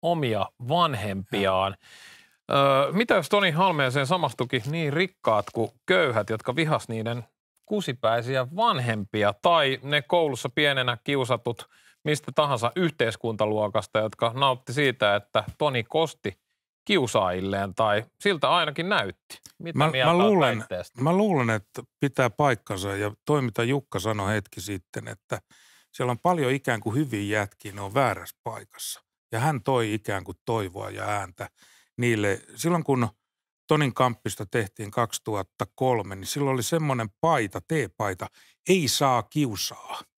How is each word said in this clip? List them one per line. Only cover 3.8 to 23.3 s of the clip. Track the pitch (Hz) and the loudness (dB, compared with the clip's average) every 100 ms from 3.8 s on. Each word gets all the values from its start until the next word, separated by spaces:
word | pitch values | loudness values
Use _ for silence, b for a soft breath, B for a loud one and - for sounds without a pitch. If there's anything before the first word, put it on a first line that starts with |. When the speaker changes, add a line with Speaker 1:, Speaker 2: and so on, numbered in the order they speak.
| 135 131 135 | 2 2 0
Speaker 1:
samastuki | 185 151 - 127 127 110 | 0 0 -2 -2 -2 -2
niin | 160 156 | -4 -2
rikkaat | 143 185 _ - 107 - | 0 -2 _ 0 0 0
kuin | - 110 _ - | -4 -4 _ 0
köyhät, | 185 156 113 101 | 2 4 0 -2
jotka | 110 - 127 | -4 -4 -2
vihas | 156 147 - | 0 0 -2
niiden | 113 110 120 117 _ _ _ _ | -6 -4 -6 -10 _ _ _ _
kusipäisiä | 208 175 123 113 117 117 131 127 170 | -4 -4 -2 0 0 0 -2 -4 0
vanhempia | 233 175 120 110 98 107 101 104 | 0 2 0 -2 -2 0 0 2
tai | 180 170 139 131 | 4 4 2 -2
ne | 135 147 | -2 -2
koulussa | 143 175 160 127 - | 2 2 2 -2 -4
pienenä | 139 147 135 123 120 | 2 2 2 0 -2
kiusatut | - 143 120 120 - 117 - b b b 151 | 0 0 2 0 -2 -6 -10 b b b -2
mistä | 151 - 135 | -2 -2 0
tahansa | 151 127 117 180 | 2 2 0 0
yhteiskuntaluokasta, | 180 - 113 107 117 110 107 107 104 104 101 110 | -2 2 -2 0 -6 0 0 2 0 -2 0 0
jotka | 107 - 117 120 | 0 0 -2 2
nautti | 139 127 - | 0 0 -6
siitä, | 123 143 120 104 101 | 0 0 2 2 2
että | - 110 - - | 0 -4 -4 -2
Toni | 151 127 | -2 -2
kosti | 110 151 160 - 107 - _ _ _ _ - | -2 0 0 -2 -10 -10 _ _ _ _ 0
kiusaajilleen | 196 123 113 95 92 95 98 98 90 | 2 2 2 0 0 -2 -2 -4 0
tai | 113 104 110 _ | 2 2 -2 _
siltä | 202 170 - | -2 0 2
ainakin | 175 156 143 175 | 2 0 -4 -2
näytti? | 196 101 - _ - - _ | 0 -2 -8 _ -20 -20 _
Mitä | 165 143 | -8 0
Speaker 2:
Mä, | 151 | 0
Speaker 1:
mieltä | 131 131 | 2 4
Speaker 2:
mä | 175 | 4
Speaker 1:
oot | 202 | 4
Speaker 2:
luulen, | 196 139 117 | 6 4 0
Speaker 1:
väitteestä? | - 92 90 - | -4 -8 -8 -4
Speaker 2:
mä | 139 | 0
luulen, | 180 214 165 117 | 2 2 2 2
että | 110 - - 117 _ | 0 -4 -16 -16 _
pitää | 143 - 127 | -4 0 0
paikkansa | - 147 120 - 98 101 98 | 2 0 0 -4 -6 -4 -2
ja | 104 110 | -4 -6
toi, | - | -2